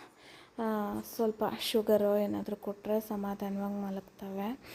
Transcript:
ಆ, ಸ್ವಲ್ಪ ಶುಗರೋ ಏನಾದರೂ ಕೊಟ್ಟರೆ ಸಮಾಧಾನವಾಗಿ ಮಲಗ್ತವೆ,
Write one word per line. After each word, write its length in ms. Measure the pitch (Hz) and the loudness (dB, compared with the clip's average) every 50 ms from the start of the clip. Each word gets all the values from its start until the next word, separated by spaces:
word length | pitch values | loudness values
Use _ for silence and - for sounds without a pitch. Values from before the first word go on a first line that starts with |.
| - - - - - - - - - - _ - | -18 -20 -20 -20 -20 -20 -20 -20 -20 -16 _ -2
ಆ, 420 | 226 220 220 214 208 202 208 214 214 - - | 0 0 2 0 0 0 -2 -4 -6 -8 -2
ಸ್ವಲ್ಪ 280 | - 233 220 220 - 226 202 - - | 0 2 2 2 2 0 0 0 -2
ಶುಗರೋ 560 | - - - 226 214 220 214 202 208 202 202 208 | -4 2 2 2 6 6 6 6 6 6 4 4
ಏನಾದರೂ 380 | 208 202 208 202 196 - 208 | 4 2 0 -2 -4 -4 -6
ಕೊಟ್ಟರೆ 440 | 202 - - 202 - - 208 214 220 | -6 -6 -8 -8 -6 -2 0 0 0
ಸಮಾಧಾನವಾಗಿ 720 | 220 - 214 202 202 202 196 202 208 196 196 196 196 202 202 | 0 -2 -4 -4 -2 -4 -4 -4 -4 -4 -2 -2 -2 -2 -2
ಮಲಗ್ತವೆ, 840 | 202 202 196 190 196 190 - - - 202 196 190 196 196 214 254 - - - | -4 -4 -4 -6 -6 -8 -12 -16 -12 -10 -8 -6 -4 -4 -4 -4 -6 -10 -16